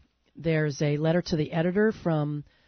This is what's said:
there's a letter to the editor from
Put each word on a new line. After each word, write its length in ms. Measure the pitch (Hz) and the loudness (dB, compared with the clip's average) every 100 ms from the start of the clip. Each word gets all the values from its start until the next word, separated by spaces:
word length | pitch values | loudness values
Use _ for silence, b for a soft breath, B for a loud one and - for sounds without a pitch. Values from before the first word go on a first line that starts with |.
| _ _ _ - | _ _ _ -8
there's 440 | 156 160 151 135 | -2 0 0 0
a 180 | 151 147 | 0 2
letter 260 | 156 175 | 2 2
to 120 | - 160 | 0 -2
the 160 | 151 | 0
editor 400 | 170 170 180 214 | 0 0 2 0
from 520 | 208 180 160 147 147 143 b | 0 -2 0 0 -4 -10 b